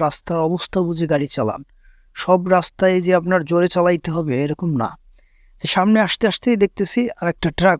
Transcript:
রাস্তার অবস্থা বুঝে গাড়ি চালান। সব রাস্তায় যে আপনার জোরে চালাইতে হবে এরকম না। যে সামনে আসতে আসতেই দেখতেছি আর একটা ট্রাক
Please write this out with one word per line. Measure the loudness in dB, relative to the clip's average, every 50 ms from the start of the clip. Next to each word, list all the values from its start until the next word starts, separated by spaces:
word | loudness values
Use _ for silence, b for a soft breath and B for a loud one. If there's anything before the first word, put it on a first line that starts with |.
| 0
রাস্তার | -2 -2 -6 -8 -6 -2 -2 0 0
অবস্থা | -2 -4 -6 -4 -2 -2 -2
বুঝে | -2 -2 -4 -2 -2
গাড়ি | 0 -2 -2 -4 -4
চালান। | -4 -4 -4 -4 -6 -12 _ _ _ _ -20 _ _ _ _ _
সব | -10 0 2 2 2 4 2 2
রাস্তায় | 2 2 -2 _ 0 2 2 2 2
যে | 2 4 2 2
আপনার | 2 2 0 0 0
জোরে | 0 2 2 2 2
চালাইতে | 2 2 2 2 2 0 -2 -4 -4
হবে | -4 -2 -2 -2 -2 -2
এরকম | -2 -4 -4 -4 -2 -2 -2
না। | -2 -4 -6 -14 _ -20 _ _ _ _ _ _ _ _ _ -10
যে | -8 -2 0
সামনে | 0 2 4 4 4 2
আসতে | 0 -2 -2 -2 -2
আসতেই | -2 0 0 0 2
দেখতেছি | 2 2 0 _ -4 -4 -2 -2 -2 -2 -2 -6 -4
আর | -4 -4
একটা | -4 -2 -4 -4 -2 2
ট্রাক | 2 2 4